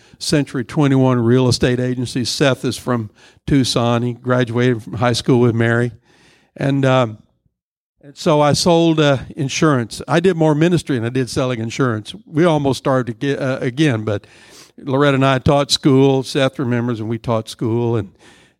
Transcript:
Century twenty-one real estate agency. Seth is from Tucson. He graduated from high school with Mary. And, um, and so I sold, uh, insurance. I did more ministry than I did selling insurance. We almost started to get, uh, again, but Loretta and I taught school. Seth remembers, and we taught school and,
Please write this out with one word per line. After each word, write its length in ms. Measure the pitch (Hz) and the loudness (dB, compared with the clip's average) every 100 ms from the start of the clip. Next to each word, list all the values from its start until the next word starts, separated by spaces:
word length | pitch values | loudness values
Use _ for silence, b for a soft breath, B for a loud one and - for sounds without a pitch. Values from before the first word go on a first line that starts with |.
| b b | b b
Century 460 | - 151 135 135 | -2 -2 -2 -6
twenty-one 560 | 117 - 143 135 131 123 | -6 0 2 4 4 2
real 280 | 117 127 127 | 2 4 2
estate 320 | 117 135 123 | 2 0 0
agency. 440 | 127 127 123 135 | -2 -4 -4 -4
Seth 400 | 117 - 143 127 | -6 0 0 0
is 120 | 127 113 | -4 -6
from 340 | - 120 110 b b b - | -4 -4 -4 b b b -2
Tucson. 560 | 139 120 135 117 117 | 0 2 0 0 0
He 100 | 123 | -2
graduated 680 | 117 123 123 120 117 123 117 | -6 -2 0 0 0 0 0
from 120 | - | -6
high 180 | 104 123 | -2 0
school 280 | 117 - 123 | 0 2 4
with 140 | 120 | 4
Mary. 380 | 113 117 117 120 - b b b b b - | 2 2 2 -2 -6 b b b b b -6
And, 280 | 139 139 | -2 0
um, 340 | 135 131 117 107 _ _ _ _ _ _ _ _ | 2 2 0 -4 _ _ _ _ _ _ _ _
and 160 | 143 - | -20 -6
so 240 | 180 151 | 0 2
I 120 | 147 | 2
sold, 480 | 135 185 165 165 156 | 2 2 4 4 2
uh, 180 | 147 135 - | 2 0 -4
insurance. 680 | - 135 - 160 135 113 - - | -8 -6 0 2 2 -2 -10 -2
I 140 | 160 | 0
did 160 | 185 165 | 2 2
more 180 | 156 | 2
ministry 420 | 151 170 170 - 131 | 2 2 0 -2 -4
than 80 | |
I 40 | 113 | -2
did 200 | 131 120 | -4 -4
selling 300 | 156 127 120 | -4 -4 -4
insurance. 560 | 113 - 131 110 107 - - | -6 -2 -2 -2 -8 -18 -8
We 180 | 156 | 0
almost 340 | 175 151 139 127 | 2 2 0 -2
started 280 | 147 131 120 | 0 0 -2
to 140 | 110 139 | -6 -4
get, 140 | 139 | -4
uh, 180 | 135 131 | -4 -4
again, 440 | 135 120 156 110 | -6 0 0 0
but 220 | 107 104 - B B B B - | -2 -6 -8 B B B B -16
Loretta 380 | 143 135 143 135 | -4 0 2 2
and 100 | 135 | 2
I 120 | 131 | 2
taught 320 | 143 143 139 | 2 0 0
school. 520 | - 151 135 139 135 | 0 2 4 4 2
Seth 360 | 127 147 131 - | -2 -2 -2 -2
remembers, 420 | 120 120 120 113 | -2 -2 -2 -4
and 80 | 107 | -6
we 100 | 113 | -8
taught 300 | - 113 110 | -4 -4 -4
school 480 | - 120 117 117 117 | -6 -4 -2 0 -2
and, 160 | 98 _ b b b b | -6 _ b b b b